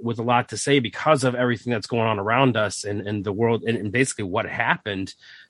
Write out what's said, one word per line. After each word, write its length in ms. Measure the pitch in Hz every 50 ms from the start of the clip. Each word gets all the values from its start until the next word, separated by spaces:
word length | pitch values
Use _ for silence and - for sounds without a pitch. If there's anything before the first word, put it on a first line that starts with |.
with 180 | 117 117 113 107
a 40 | 113
lot 260 | 120 123 120 120 -
to 80 | - 101
say 220 | - - 143 143
because 440 | 120 - - - - 151 156 143 123
of 120 | 131 123
everything 360 | 123 123 123 120 107 - 120
that's 160 | 120 110 - -
going 180 | 120 117 113 113
on 120 | 110 101
around 380 | 98 107 117 127 139 131 113 113
us 260 | 107 101 - - -
and, 160 | 101 104 101
and 240 | 98 101 104 104 92
the 80 | 104
world 320 | 98 101 117 113 117 107 85
and, 140 | 107 117 107
and 160 | 95 107 95
basically 320 | 123 135 131 - - 107
what 200 | 92 87 110 104
happened, 680 | 87 - 107 117 117 170 - - 107 101 95 98 95 - _ - - - - - _